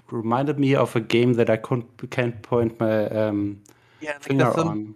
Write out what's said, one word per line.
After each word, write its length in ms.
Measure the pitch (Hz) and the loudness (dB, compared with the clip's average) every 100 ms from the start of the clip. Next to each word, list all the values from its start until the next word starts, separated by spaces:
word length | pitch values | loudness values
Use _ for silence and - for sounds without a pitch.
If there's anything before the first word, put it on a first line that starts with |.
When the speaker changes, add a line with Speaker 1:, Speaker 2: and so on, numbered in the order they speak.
| - | -10
Speaker 1:
reminded 480 | 120 113 123 143 139 | -6 -2 -2 0 0
me 160 | 135 | 2
of 200 | 135 120 | 2 2
a 60 | 120 | 0
game 320 | 107 117 123 | 0 2 4
that 140 | 120 113 | 4 2
I 80 | 110 | 2
couldn't, 540 | - 127 - - 131 | 0 -4 -4 -14 -8
can't 320 | - 120 113 | -4 -4 -4
point 360 | - 120 117 - | -2 0 0 0
my, 280 | 110 110 107 | 0 0 0
um, 560 | 110 107 104 101 101 - _ _ _ | 0 -2 -2 -4 -6 -16 _ _ _
Speaker 2:
Yeah, 120 | 151 | -10
like, 100 | 143 | -8
Speaker 1:
finger 220 | - 139 | -2 0
Speaker 2:
the 60 | 127 | 2
thumb-, 160 | - 165 | 2 -2
Speaker 1:
on. 260 | 107 107 | -4 -8